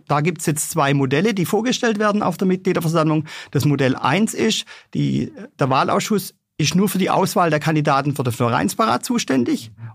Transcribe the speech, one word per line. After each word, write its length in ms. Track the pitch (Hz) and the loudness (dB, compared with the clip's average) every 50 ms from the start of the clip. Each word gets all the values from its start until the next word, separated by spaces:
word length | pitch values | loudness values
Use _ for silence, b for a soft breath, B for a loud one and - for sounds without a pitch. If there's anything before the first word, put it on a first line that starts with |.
| - - | -4 -2
da 140 | 143 147 | 0 0
gibt's 240 | 147 180 160 - - | 0 0 -2 -2 -2
jetzt 240 | 170 147 151 - - | -2 -2 -2 -4 -4
zwei 220 | - 160 143 139 143 | 0 0 2 2 2
Modelle, 400 | 143 139 131 139 147 190 233 220 | 2 2 2 2 2 2 0 0
die 120 | 196 165 | 0 0
vorgestellt 540 | - - 208 226 254 240 - - 233 220 208 | 0 0 0 0 0 -2 0 0 -2 0 0
werden 220 | 214 208 208 208 | 0 0 2 0
auf 160 | - 190 165 - | 0 -2 -2 0
der 100 | 196 185 | 0 0
Mitgliederversammlung. 800 | 185 185 - 185 175 180 165 160 165 165 156 160 156 156 151 B B B B B | 0 0 0 -2 -2 0 0 0 2 2 2 2 2 0 -2 B B B B B
Das 140 | - 143 113 | -2 0 2
Modell 300 | 147 143 - 139 127 131 | 2 2 2 2 0 0
eins 380 | - - 123 139 185 220 214 - | 0 0 0 2 2 2 0 0
ist, 320 | - 226 220 214 - - B B B B B - | 0 0 0 0 -2 -6 B B B B B -4
die, 380 | - 147 135 131 139 135 - - 180 202 - _ - | -2 -2 0 0 0 -2 -4 -8 -14 -18 -20 _ -2
der 120 | 151 127 | 0 0
Wahlausschuss 680 | 131 139 175 - 160 196 - - 214 196 - - - _ _ _ _ - | 2 0 2 2 0 0 0 0 -2 -2 -2 -6 -12 _ _ _ _ -4
ist 160 | 156 147 - | -2 0 2
nur 140 | 180 208 190 | 2 2 2
für 120 | - 185 | 2 0
die 100 | 190 - | 0 0
Auswahl 400 | - 156 190 - - 202 180 165 | 2 0 0 0 2 2 2 2
der 100 | 151 151 | 2 0
Kandidaten 560 | 147 165 160 151 147 156 139 139 139 147 131 | 0 0 0 2 2 2 2 2 0 0 -2
für 80 | - 131 | -2 -2
den 80 | 127 | -4
Vereinsbeirat 720 | 113 - 123 117 117 143 180 196 - - 226 220 240 240 - | -2 0 0 0 2 0 0 0 0 0 0 0 0 -2 -2
zuständig 680 | - 240 233 - - 269 269 240 - 302 - - - B B B B B | -2 -2 -2 0 0 0 0 2 0 -2 -4 -4 -10 B B B B B